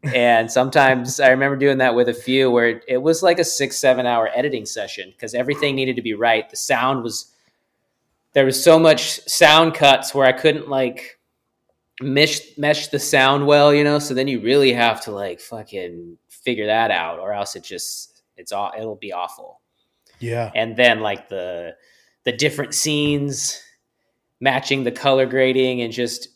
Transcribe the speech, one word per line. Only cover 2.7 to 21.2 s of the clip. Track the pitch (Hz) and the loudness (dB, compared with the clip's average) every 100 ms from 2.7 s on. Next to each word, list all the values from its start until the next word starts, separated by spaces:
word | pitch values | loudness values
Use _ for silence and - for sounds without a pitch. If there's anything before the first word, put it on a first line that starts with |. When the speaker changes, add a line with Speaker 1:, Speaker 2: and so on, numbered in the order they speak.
| 113 - | -2 -4
Speaker 1:
it | 127 | -2
was, | 147 160 | 0 2
like, | 185 180 | 2 2
a | |
six, | 160 - 135 - | -2 -2 -4 0
seven | 135 127 123 | 2 2 2
hour | 120 113 | 0 0
editing | 123 143 131 104 | -2 -4 -4 -8
session | - 98 - 92 _ | -12 -12 -12 -16 _
'cause | 113 | -10
everything | 120 123 143 147 135 | -6 -4 -2 -2 -2
needed | 131 123 | -2 -4
to | |
be | 113 | -6
right. | 104 117 110 - | -2 2 2 -2
The | - | -12
sound | - 127 127 135 | -4 0 0 -2
was, | 117 101 - _ _ _ _ _ _ _ _ _ _ | -6 -10 -14 _ _ _ _ _ _ _ _ _ _
there | 143 | 2
was | 135 135 | 2 4
so | 170 160 | 6 6
much | 165 151 - - - | 6 4 0 -8 -6
sound | - 160 156 165 | 4 6 6 4
cuts | 156 143 131 - | 4 4 4 0
where | 139 135 | 2 2
I | |
couldn't, | 127 156 147 139 | 4 0 0 -4
like, | 135 127 120 - _ _ _ _ _ _ _ _ - | -2 -2 -6 -20 _ _ _ _ _ _ _ _ -12
mesh, | 135 139 156 - - - | -2 2 0 0 -12 -4
mesh | 147 147 - | -2 -2 -2
the | 143 | -6
sound | - 143 131 139 143 | -2 2 4 2 4
well, | 147 147 | 4 6
you | 147 | 4
know? | 147 147 | 2 0
So | 147 | -2
then | 127 135 | -4 -4
you | 123 | -4
really | 107 139 135 | 0 2 2
have | 120 117 110 | 4 0 0
to, | - | -8
like, | 101 98 - | -8 -8 -10
fucking | - 113 107 98 90 85 85 85 _ | -16 -18 -14 -12 -12 -14 -20 -20 _
figure | - - 110 104 | -10 -6 -4 -2
that | 110 113 | 0 0
out | 90 82 85 | 0 -4 -8
or | 95 | -6
else | 101 101 95 | -6 -6 -10
it | |
just, | - 90 - - - _ _ _ | -14 -12 -12 -12 -16 _ _ _
it's | 90 | -10
aw-, | 101 101 110 | -8 -8 -8
it'll | 110 104 | -12 -12
be | 101 | -12
awful. | 90 90 - - _ _ _ _ _ _ _ | -10 -10 -12 -20 _ _ _ _ _ _ _
Speaker 2:
Yeah. | 117 117 113 | -8 -6 -4
Speaker 1:
And | 107 117 113 | -4 -4 2
then, | 123 110 | 4 4
like, | 107 98 | -2 -6